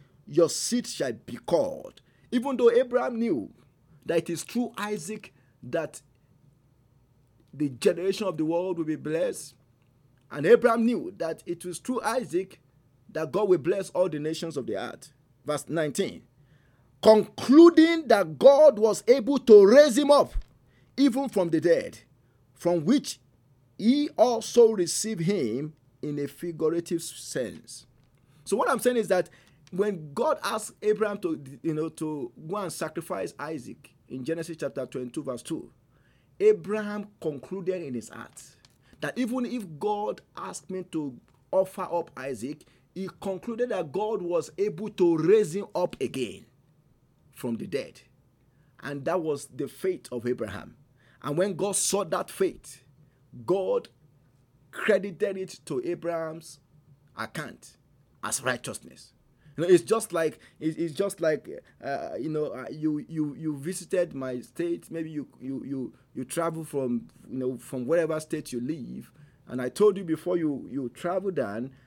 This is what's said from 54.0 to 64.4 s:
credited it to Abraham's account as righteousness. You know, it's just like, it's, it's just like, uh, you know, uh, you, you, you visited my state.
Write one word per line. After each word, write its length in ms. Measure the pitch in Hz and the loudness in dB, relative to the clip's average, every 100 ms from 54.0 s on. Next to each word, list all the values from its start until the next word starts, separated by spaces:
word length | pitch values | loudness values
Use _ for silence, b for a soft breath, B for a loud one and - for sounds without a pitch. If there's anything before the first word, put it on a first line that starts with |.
| _ _ _ _ _ _ _ | _ _ _ _ _ _ _
credited 680 | - - 196 196 156 202 196 | -6 0 0 0 -4 -4 -4
it 220 | 185 - - | -10 -12 -8
to 160 | 135 - | -6 -6
Abraham's 760 | 170 165 165 160 165 - - _ _ _ _ _ - | -6 -6 -6 -6 -12 -16 -20 _ _ _ _ _ -12
account 600 | 110 - 143 - - _ _ _ _ _ | -10 -10 -12 -14 -20 _ _ _ _ _
as 200 | 104 120 | -8 -6
righteousness. 720 | 123 - - 101 - - - _ _ _ b 143 | -4 -6 -8 -12 -14 -20 -20 _ _ _ b -2
You 60 | |
know, 60 | 175 | 4
it's 140 | 175 | 4
just 300 | 123 220 220 | 4 -2 -2
like, 260 | 170 160 - b b | -4 -4 -6 b b
it's, 180 | 156 156 | -6 -4
it's 160 | 165 | -6
just 260 | 143 196 - | -4 -6 -2
like, 300 | 160 147 - - - b | -2 -2 -6 -18 -18 b
uh, 280 | 127 139 - 92 | -8 -8 -8 -8
you 100 | 151 | -6
know, 180 | 151 147 | -6 -6
uh, 180 | 113 151 | -8 -12
you, 340 | 156 156 151 - | -6 -4 -4 -6
you, 260 | 160 147 139 | -6 -6 -6
you 220 | 156 143 | -8 -6
visited 560 | 156 185 170 185 170 | -6 -8 -4 -2 -2
my 260 | 135 131 | -4 -8
state. 500 | 127 | -8